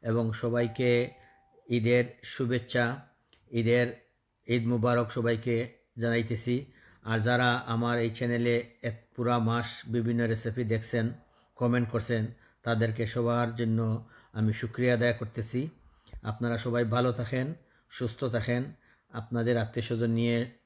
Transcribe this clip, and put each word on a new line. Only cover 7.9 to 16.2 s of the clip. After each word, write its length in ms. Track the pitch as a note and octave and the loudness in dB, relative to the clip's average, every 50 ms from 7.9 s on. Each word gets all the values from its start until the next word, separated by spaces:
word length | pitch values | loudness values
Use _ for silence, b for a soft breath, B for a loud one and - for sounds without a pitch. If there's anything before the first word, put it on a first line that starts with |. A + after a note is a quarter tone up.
| A#2+ A#2+ A#2 | 0 0 0
এই 60 | A#2 A2 - | -2 -2 -2
চ্যানেলে 380 | B2+ A#2+ A#2+ A#2+ A#2+ A#2+ A#2 A#2 A#2+ - - _ - A#2+ | -2 -2 0 0 2 2 2 2 0 -4 -14 _ -8 -8
এক 60 | A2 - - _ _ | -8 -8 -14 _ _
পুরা 220 | - A#2+ A#2+ A#2+ A#2+ A2+ A2 | -4 -2 0 0 2 2 2
মাস 200 | A#2 A#2 A#2 A2+ - - - A#2 A2+ | 0 0 -2 -4 -8 -12 -10 -4 -2
বিভিন্ন 260 | A#2+ A2+ A#2 A#2 A#2 A#2 A2+ | 0 0 0 0 2 2 0
recipe 320 | A2+ A2 - A#2+ A2 B2+ B2 G#2+ A2+ | 0 -2 -2 -6 -4 -4 -2 0 0
দেখছেন, 320 | A2 A2 - - A#2+ A2+ A#2 B2 - - b b b b b b - | -2 -2 -2 -2 -2 -2 -2 -4 -8 -16 b b b b b b -2
comment 300 | B2 A#2+ A#2+ B2 A#2+ A2 A2+ | 0 2 2 2 0 0 -2
করছেন, 300 | A#2 G#2+ - A#2+ A2+ A2 A2 A#2+ b b b b b _ | -4 -2 0 0 0 0 -2 -6 b b b b b _
তাদেরকে 380 | A#2+ A#2 A2 A#2 A2+ A2 A2+ A#2 G#2+ - | 0 2 2 2 0 0 0 -2 -2 0
সবার 360 | B2 A#2 A#2 A#2+ A#2+ A#2+ A#2 A#2 A#2 | 0 0 2 2 2 0 0 0 -2
জন্য 200 | A#2+ A2+ A2+ A2+ A2+ A2+ A2 A2+ - B B B B B B A2 | 0 2 2 2 2 2 0 -2 -4 B B B B B B 0
আমি 140 | A2 A2 G#2 - | 2 2 2 0
শুকরিয়া 340 | - A2+ A2 - B2 B2 B2 A#2 | -4 -6 -2 0 2 2 4 4
আদায় 180 | A#2+ A#2+ A#2 - | 4 2 2 0
করতেছি। 400 | B2 A2 - - A2 A2 - B2 C3+ D#3+ - - B B B B B B B B | -4 -8 -6 -8 -8 -4 -4 -4 -4 -4 -8 -14 B B B B B B B B